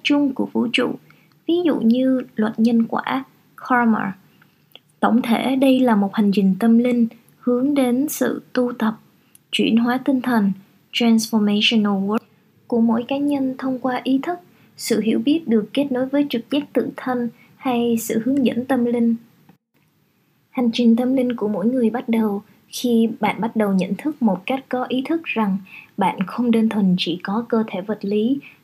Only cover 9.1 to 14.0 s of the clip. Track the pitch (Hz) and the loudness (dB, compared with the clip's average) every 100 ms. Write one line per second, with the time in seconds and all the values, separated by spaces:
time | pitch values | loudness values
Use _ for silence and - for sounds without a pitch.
9.1 | _ _ _ - - 196 226 240 254 269 | _ _ _ -10 -2 2 2 2 0 0
10.1 | 262 247 233 196 190 - _ _ - 233 | -2 0 0 0 -2 -10 _ _ 0 2
11.1 | 226 220 220 208 208 220 233 208 196 196 | 2 2 0 2 2 2 2 2 0 -2
12.1 | 220 - _ _ _ - 233 226 226 240 | -4 -6 _ _ _ -4 0 2 0 -2
13.1 | 277 285 277 262 254 262 254 262 247 | -2 -2 0 -2 -4 -6 -4 -4 -4